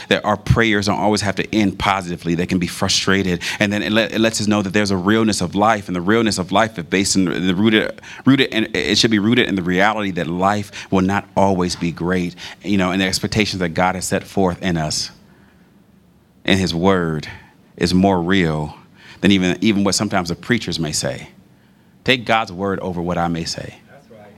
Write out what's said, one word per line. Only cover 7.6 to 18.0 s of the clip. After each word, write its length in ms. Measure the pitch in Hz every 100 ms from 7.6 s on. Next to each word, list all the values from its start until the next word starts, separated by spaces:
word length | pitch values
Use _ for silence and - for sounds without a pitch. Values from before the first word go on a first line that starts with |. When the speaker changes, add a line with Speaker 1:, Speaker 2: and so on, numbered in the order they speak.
| 110 107 - - - -
Speaker 1:
rooted, 300 | - 135 131
and 220 | 110 110 90
it 240 | 73 107
should 100 | 117
be 80 | 107
rooted 320 | 104 123 107
in 60 | 95
the 80 |
reality 480 | 87 92 101 107 98
that 160 | 87 80
life 640 | 90 95 104 101 - -
will 100 | 95
not 260 | 92 101 - -
always 400 | 98 92 90 -
be 160 | 87
great, 440 | 73 82 92 87 85 - -
you 160 | 95 101
know, 140 | 90
and 100 | 95
the 40 | 95
expectations 520 | 92 - 110 101 95
that 100 | 87
God 260 | 82 90 92
has 100 | -
set 180 | 95
forth 380 | - - 92 85
in 160 | 92 85
us, 320 | 78 - - - - - - _ _ _ _ _ _ _ _ _ -
in 140 | 98
his 160 | 90 82
word, 520 | 92 95 85 78 - - - _ _ -
is 160 | 82
more 300 | 90